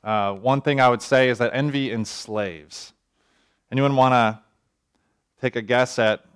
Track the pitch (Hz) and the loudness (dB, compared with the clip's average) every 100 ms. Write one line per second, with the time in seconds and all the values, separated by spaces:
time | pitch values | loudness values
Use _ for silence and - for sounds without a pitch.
0 | 107 107 101 98 113 135 143 139 127 120 | -2 0 0 -2 0 0 0 2 4 2
1 | - 135 127 113 120 127 147 143 135 113 | 0 2 2 2 -2 -2 -2 -2 -4 -4
2 | 107 - - 107 101 82 76 - - _ | -8 -10 -10 -6 -6 -8 -18 -20 -20 _
3 | _ _ _ _ _ _ _ 131 139 135 | _ _ _ _ _ _ _ -2 0 2
4 | 127 127 110 107 _ _ _ _ _ _ | 4 4 2 -2 _ _ _ _ _ _
5 | _ _ _ _ 127 120 107 123 127 - | _ _ _ _ -6 -6 -2 0 0 0
6 | 110 107 _ | 0 0 _